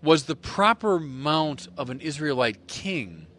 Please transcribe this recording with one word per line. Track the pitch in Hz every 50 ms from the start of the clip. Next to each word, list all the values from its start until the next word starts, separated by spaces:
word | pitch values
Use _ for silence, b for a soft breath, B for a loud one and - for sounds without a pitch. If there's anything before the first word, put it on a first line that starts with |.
| -
was | 151 160 160 139
the | - 160
proper | 135 - - - - 196 214 226 220 - 214 190 175
mount | 160 143 131 127 135 147 151 160 160 156 143 127 - - -
of | - 139 123
an | 127 135
Israelite | - 156 147 143 156 151 139 127 127 117 110 - -
king | - - - - 196 190 165 120 92 82 80 78 80 -